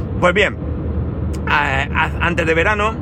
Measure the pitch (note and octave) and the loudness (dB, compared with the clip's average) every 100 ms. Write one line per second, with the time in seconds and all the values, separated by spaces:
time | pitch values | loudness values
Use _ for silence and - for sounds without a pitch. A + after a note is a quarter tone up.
0 | - - F3+ F#3 F3+ G#2+ - - - - | -4 2 2 4 2 0 -4 -4 -2 -2
1 | - - - - - D3 C#3+ C3+ C#3+ F3+ | -2 -2 -4 -4 0 0 2 0 0 0
2 | D#3+ - E3 E3+ E3 D#3+ F3 G#3+ G#3 A#3 | 0 0 0 0 2 2 2 2 0 -2